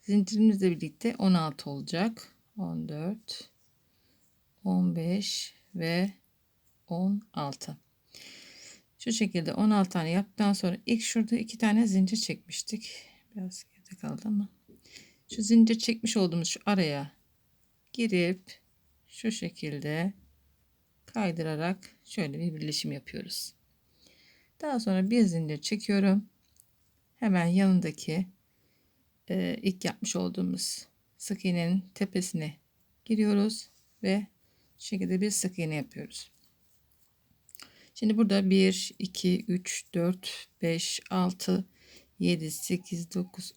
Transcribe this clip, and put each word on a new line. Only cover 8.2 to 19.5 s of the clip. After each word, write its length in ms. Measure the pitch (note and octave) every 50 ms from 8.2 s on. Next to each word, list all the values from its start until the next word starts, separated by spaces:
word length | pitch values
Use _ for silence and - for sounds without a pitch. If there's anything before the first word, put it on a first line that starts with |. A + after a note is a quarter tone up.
| - - - - - - - - - - - - _ _ _ _
Şu 140 | - A#3+ A3+
şekilde 420 | A3+ A3 F#3+ - F3+ D#3+ - -
on 160 | - G#3 G#3+
altı 200 | G#3+ G#3 F#3+ F#3
tane 200 | - F3+ E3 D#3+
yaptıktan 420 | E3+ F#3 G3+ - _ - G#3+ G3+ G3+
sonra 240 | G3 - F3+ F3 - -
ilk 160 | - A#3 A3+ A3+
şurada 340 | - - A3+ A3 A3 A#3
iki 220 | A#3 A3+ - - -
tane 280 | - A3 G#3 A3 A#3
zincir 300 | A3 F#3+ F#3+ F#3+ F#3 G#3
çekmiştik. 760 | A3 - - E3+ - - - E3+ - - - A3 G#3+ - - - - - - - _ _ _ _
Biraz 300 | G#3+ F#3 F#3 F#3 - -
geride 320 | _ _ _ _ - F#3+
kaldı 260 | - - D3 D3+ - -
ama. 240 | G#3+ G#3+ G3+ G#3 G3 _ _ _ _ - _ _ - - - - - _ _ _ _ -
Şu 80 | - G#3+
zincir 360 | G3+ A3+ A#3 A3+ A3+ A#3 A3+
çekmiş 380 | - - A3+ A3+ - A3 -
olduğumuz 320 | A3+ F#3+ F3 E3 E3+ E3 -
şu 120 | - - -
araya 460 | - G#3 F#3+ F3 D#3 C#3+ C#3+ C#3 D3 _ _ _ _ _ _ _ _ _ _ _ _ _ _ _ _ _
girip 680 | - A#3 A3 G#3 F3+ F3 E3+ F#3 F3+ - - - - _ _ _ _ _ _ _ _ _ _
şu 240 | - - - A3+ A3
şekilde 800 | - - E3+